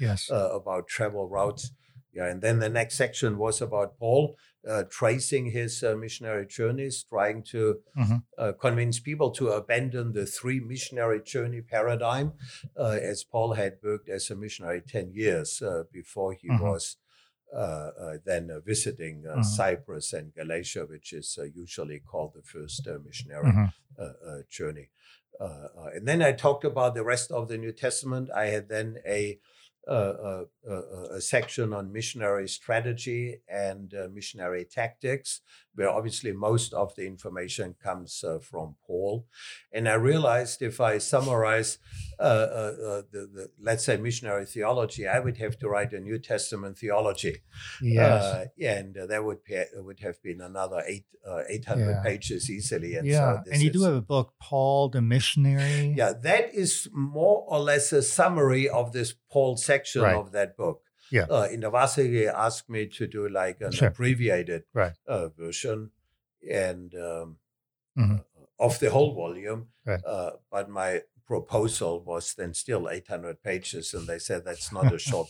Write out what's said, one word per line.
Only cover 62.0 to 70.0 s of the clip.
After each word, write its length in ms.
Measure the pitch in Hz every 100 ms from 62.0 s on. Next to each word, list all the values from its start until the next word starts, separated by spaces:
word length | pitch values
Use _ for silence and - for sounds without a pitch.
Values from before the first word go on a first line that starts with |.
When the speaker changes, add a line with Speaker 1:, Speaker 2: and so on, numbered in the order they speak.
| 127 117 107
Speaker 2:
asked 420 | - 113 - -
me 160 | 110 101
to 200 | - 104
do, 220 | 107 104
like, 320 | 95 92 -
an 100 | 98
Speaker 1:
Sure. 160 | - 139
Speaker 2:
abbreviated, 760 | - 123 123 113 90 85 82 -
Speaker 1:
Right. 220 | 120 90 - -
Speaker 2:
uh, 220 | 104 80
version 640 | 78 82 - 127 107 110 _ _ _ _ _ -
and, 440 | 104 92 90 90
um, 440 | 90 85 82 82 80 _ _ _ _ _ 131
Speaker 1:
Mm-hmm. 180 | 104 104
Speaker 2:
uh, 280 | - _ _ -
of 200 | 117 -
the 100 | 135
whole 240 | 135 147
volume. 540 | 104 85 90 101 113 117 _
Speaker 1:
Right. 180 | 110 92